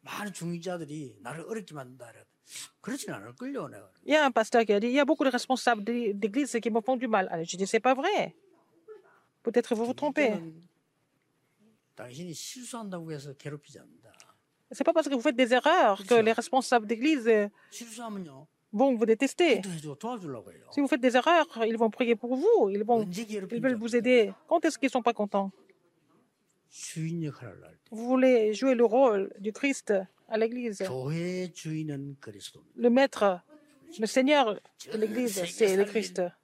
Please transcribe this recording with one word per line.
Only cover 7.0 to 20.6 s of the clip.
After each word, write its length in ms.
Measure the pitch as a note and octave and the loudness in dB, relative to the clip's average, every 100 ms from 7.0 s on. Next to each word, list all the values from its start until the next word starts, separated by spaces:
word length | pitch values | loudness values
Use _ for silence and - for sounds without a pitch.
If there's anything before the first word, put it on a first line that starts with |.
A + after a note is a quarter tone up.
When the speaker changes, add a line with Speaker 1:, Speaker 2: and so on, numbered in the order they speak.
| A#3+ | 0
Speaker 2:
mal. 180 | G#3+ F#3 | 0 0
Alors, 160 | F3 E3+ | -4 -6
je 100 | F3 | -6
dis, 100 | G3 | -2
c'est 140 | A3+ | 2
pas 140 | B3+ | 2
vrai. 400 | C4 D#4+ G4 E3+ - _ _ _ _ - G#4+ _ _ _ _ | 2 0 0 -2 -8 _ _ _ _ -20 -20 _ _ _ _
Peut-être 320 | - A#3+ A#3+ | -2 -2 0
vous 120 | G#3+ A#3+ | -4 -4
vous 80 | |
trompez. 400 | B3+ D4 C#4+ C4+ | -2 -4 0 0
Speaker 1:
중직자는 340 | F#3 E3 D#3+ F3 _ _ _ _ _ _ _ _ _ G#3+ _ _ | 0 -10 -18 _ _ _ _ _ _ _ _ _ _ _ _ _
당신이 400 | _ A#2 B2+ F3+ | _ -16 -14 -12
실수한다고 760 | D#3 - C4 B3 A#3+ G#3 F3+ D#3+ | -12 -12 -14 -14 -12 -10 -10 -8
해서 220 | D3+ C#3+ | -10 -12
괴롭히지 460 | C3+ D3 D3 _ A#2+ | -14 -14 -14 _ -20
않는다. 340 | - _ - _ - _ _ _ _ | -20 _ -20 _ -20 _ _ _ _
Speaker 2:
C'est 120 | A3+ | -2
pas 80 | C#4 | 2
parce 160 | E4 D4+ | 2 2
que 60 | |
vous 80 | C4+ | 0
faites 140 | C4+ A#3 | 0 2
des 180 | B3 | 4
erreurs 420 | B3 C#4+ F4+ C4 G3 | 4 4 6 6 2
que 180 | F#3+ A#3+ | 4 4
Speaker 1:
그렇죠. 20 | |
Speaker 2:
les 100 | A3 | 6
responsables 540 | A3+ A#3 C4+ A#3+ A#3+ G#3+ | 0 0 -2 2 0 2
d'église, 400 | A3+ C#4 D4+ A3+ | 0 2 2 4
euh, 220 | A3 G3+ _ _ | 4 4 _ _
Speaker 1:
실수하면요. 760 | - A#3 A3 A#3 G3+ E3+ C3+ D#3 _ _ | -18 -16 -14 -12 -12 -12 -16 -20 _ _
Speaker 2:
vont 220 | G#3 C4+ A#3+ | 2 4 4
vous 80 | A3 | 2
détester. 560 | A3 C4+ - F4 G#3 | 4 2 2 4 4
Speaker 1:
기도해주고 360 | G3 E3 D3+ C3+ | 0 -10 -10 -10
도와주려고 540 | A3+ B3 F3 B2 F#2+ | -10 -8 -10 -12 -14
해요. 160 | - | -20